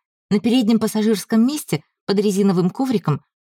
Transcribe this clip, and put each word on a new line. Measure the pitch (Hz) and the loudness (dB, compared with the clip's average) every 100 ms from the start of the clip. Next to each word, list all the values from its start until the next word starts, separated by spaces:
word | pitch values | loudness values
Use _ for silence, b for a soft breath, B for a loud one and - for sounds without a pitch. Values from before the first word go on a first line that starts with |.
| _ _ _ | _ _ _
На | 202 | -2
переднем | 240 247 220 226 | 2 2 2 0
пассажирском | 220 214 214 208 - 226 240 | 0 0 0 -2 0 0 2
месте, | 302 - 151 - _ - | -2 -6 -6 -8 _ -4
под | 202 | 0
резиновым | 208 190 202 180 180 | 0 2 2 2 0
ковриком, | - 262 220 - 139 - _ | -2 -2 -2 -2 -6 -8 _